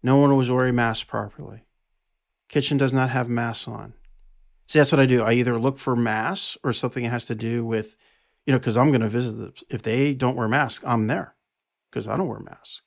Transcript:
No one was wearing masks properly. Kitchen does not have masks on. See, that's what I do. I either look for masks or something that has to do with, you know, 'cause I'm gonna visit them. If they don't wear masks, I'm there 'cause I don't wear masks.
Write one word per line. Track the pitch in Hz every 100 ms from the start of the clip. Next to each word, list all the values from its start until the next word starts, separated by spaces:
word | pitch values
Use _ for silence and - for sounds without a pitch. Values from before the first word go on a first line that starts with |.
| 127
No | 135
one | 143 139
was | 123
wearing | 127 127 123
masks | 117 113
properly. | - 113 104 - 147 107 _ _ _ _ _ _ _ _ _
Kitchen | 147 135 143
does | 135
not | 131 131
have | 123 120
masks | 120 117 113 -
on. | 107 101 - - - - - _ _ _
See, | 156
that's | 143
what | 151
I | 135
do. | 127
I | 113
either | 120 123 117
look | 123 131
for | - 120
masks | 117 110 117 190 - -
or | 143
something | 117 127 135
that | 120
has | 120 -
to | 110
do | 113 120 117
with, | 113 107 - _ _ _ _ -
you |
know, | 131
'cause | 127 110
I'm | 139
gonna | 135 113
visit | 113 123
them. | 110 110 - -
If | 135
they | - 117 143
don't | 135 127 127
wear | 113
masks, | 127 135 - -
I'm | 120 110
there | 131 87 _ _ _ _ _ _
'cause | - 101
I | 110
don't | 185
wear | 107
masks. | - - - -